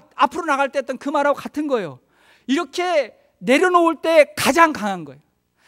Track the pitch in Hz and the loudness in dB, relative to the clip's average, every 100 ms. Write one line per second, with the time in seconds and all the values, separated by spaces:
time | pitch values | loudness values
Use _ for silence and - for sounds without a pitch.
0 | - - 285 320 320 269 277 285 262 254 | -10 -2 -2 -2 -4 -2 -2 -4 -6 -8
1 | 285 285 285 277 - 294 302 247 165 127 | -4 0 0 -2 -6 -8 -4 -4 -6 -12
2 | _ _ _ _ - 285 349 - 359 320 | _ _ _ _ -4 -4 -2 -4 -2 -2
3 | 220 _ _ _ 185 285 370 349 330 285 | -2 _ _ _ 0 2 4 4 2 0
4 | 330 330 277 - 254 294 330 240 208 185 | 2 4 4 0 0 4 4 2 -6 -6
5 | 143 139 _ _ _ _ | -12 -20 _ _ _ _